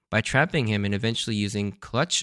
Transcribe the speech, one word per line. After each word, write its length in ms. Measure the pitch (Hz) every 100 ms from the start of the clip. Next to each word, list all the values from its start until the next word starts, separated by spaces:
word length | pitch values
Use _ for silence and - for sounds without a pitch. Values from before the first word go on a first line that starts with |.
| -
by 100 | 107
trapping 460 | - 131 165 160 113
him 180 | 104
and 100 | 101
eventually 400 | 101 113 117 -
using 380 | 107 101 104 101
Clutch 500 | 95 - 117 165 -